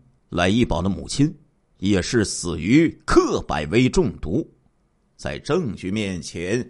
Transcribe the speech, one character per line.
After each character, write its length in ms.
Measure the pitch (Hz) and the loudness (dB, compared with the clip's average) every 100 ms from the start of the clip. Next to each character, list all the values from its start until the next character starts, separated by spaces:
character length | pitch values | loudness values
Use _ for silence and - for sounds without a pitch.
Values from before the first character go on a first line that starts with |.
| _ _ - | _ _ -8
蓝 200 | 85 90 | 0 2
一 140 | 110 | 2
宝 180 | 117 82 | 2 0
的 60 | 92 | -2
母 220 | 82 69 | -4 -6
亲 280 | - 147 - _ _ _ - | 0 0 0 _ _ _ -6
也 240 | 95 95 | 0 0
是 220 | 82 120 | 2 0
死 340 | 104 - 87 80 | 0 -2 -6 -4
于 320 | 82 139 160 - - | 4 4 4 0 2
克 360 | - 302 156 | 4 4 -2
百 240 | - 73 76 | -2 -4 2
威 220 | 107 127 | 4 4
中 280 | - 139 - | 2 0 -2
毒。 300 | 78 110 - _ _ _ _ _ _ _ | -4 -4 -4 _ _ _ _ _ _ _
在 200 | - 69 | -10 -8
证 360 | - 170 139 82 | -2 -2 -2 -6
据 160 | 92 | -6
面 300 | 107 101 90 | -4 -4 -6
前， 460 | - 87 87 120 - | -8 -8 -4 -4 -4